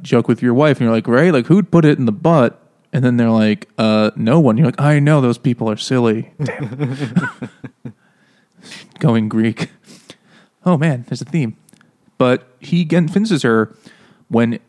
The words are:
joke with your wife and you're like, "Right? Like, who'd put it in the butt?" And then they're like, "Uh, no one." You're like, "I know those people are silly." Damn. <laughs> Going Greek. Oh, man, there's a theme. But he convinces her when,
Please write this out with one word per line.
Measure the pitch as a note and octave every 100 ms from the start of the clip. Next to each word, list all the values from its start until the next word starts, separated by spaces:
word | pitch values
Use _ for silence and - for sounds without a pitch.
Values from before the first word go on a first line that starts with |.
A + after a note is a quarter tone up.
joke | - A#2+ -
with | A#2
your | B2
wife | A#2+ D3+ C3
and | A#2
you're |
like, | A2+ A2
"Right? | A#2+ F3
Like, | C#3+ A#2+
who'd | G3+ F#3
put | E3+
it | D#3 C#3+
in | A#2
the |
butt?" | G#2 D#3+ E3 A#2 - _ _ _
And | C3
then | B2 A#2+
they're | A#2
like, | A2+ G#2+ G#2 - -
"Uh, | A2 G#2+ G#2+ -
no | A2 D#3+
one." | C3+ A2
You're | C#3+
like, | -
"I | C#3+ D3
know | C#3+ D3+
those | B2 A#2
people | C3+ A#2 A2+
are | G#2+
silly." | - B2+ A#2 A2 - -
Damn. | D3 - B2+ C3 C#3+ C3+ C3 - - - - _ - _
<laughs> | - - _ _ _ _ _ _ - - - -
Going | D#3 A2+ G#2+
Greek. | A2 A2+ - - _ _ - - - _ _ _ _
Oh, | F3+ D#3+
man, | D#3+ B2+ A#2+
there's | B2
a | A#2+
theme. | E3 A#2 - _ _ _ _ _ -
But | B2+ B2+ - _
he | - E3+ D#3+
convinces | E3 E3+ G3+ A3 F3
her | B2 A2+ G#2+ _ - _ _ _ -
when, | A2+ A#2 A#2